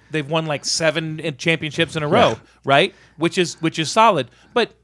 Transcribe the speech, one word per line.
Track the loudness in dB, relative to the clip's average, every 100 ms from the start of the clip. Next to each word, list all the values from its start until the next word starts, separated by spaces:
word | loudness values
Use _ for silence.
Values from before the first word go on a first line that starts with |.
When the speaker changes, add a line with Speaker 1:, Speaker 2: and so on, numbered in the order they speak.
| -8
Speaker 1:
they've | -8 -4
won, | -4 -4
like, | -6
seven | -4 -2 0 -2 -4 -6
in-, | -8 -4
championships | -2 -2 -2 -4 -4 -2
in |
a | 0
row, | 4 4
Speaker 2:
Yeah. | 2 -10 _
Speaker 1:
right? | 2 4 4 -2 _ -4
Which | -2 0
is, | -2 -2
which | -4 -2
is | -2
solid. | 4 4 4 -2 _ _
But | -2 -2 _